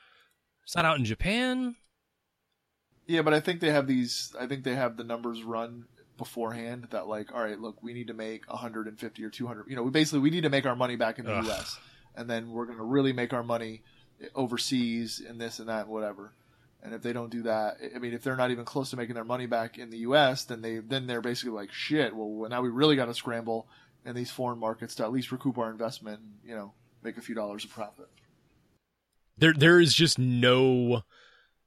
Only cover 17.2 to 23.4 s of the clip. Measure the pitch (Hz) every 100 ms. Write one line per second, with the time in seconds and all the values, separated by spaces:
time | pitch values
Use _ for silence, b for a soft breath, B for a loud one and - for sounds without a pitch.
17.2 | 117 117 113 110 107 - 123 123 120 117
18.2 | 135 131 127 120 117 147 131 127 117 117
19.2 | 113 123 123 117 113 - 120 113 117 143
20.2 | 139 131 - 117 113 113 110 135 127 120
21.2 | 117 120 127 110 101 - - 151 123 110
22.2 | 107 107 110 123 127 117 151 143 120 117
23.2 | - 117